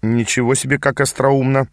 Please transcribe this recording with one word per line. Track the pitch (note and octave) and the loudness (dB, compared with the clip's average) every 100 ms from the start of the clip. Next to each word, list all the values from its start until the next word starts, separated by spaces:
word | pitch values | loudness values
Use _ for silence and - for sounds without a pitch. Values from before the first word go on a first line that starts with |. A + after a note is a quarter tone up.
Ничего | A2 A#2 A2+ - A#2+ | 0 0 0 -2 0
себе, | C3+ C3 C#3+ | 0 0 -2
как | C#3 C3+ | 0 0
остроумно | C#3 - C3+ C#3 C3 C3+ C3 | -2 0 2 2 2 0 -2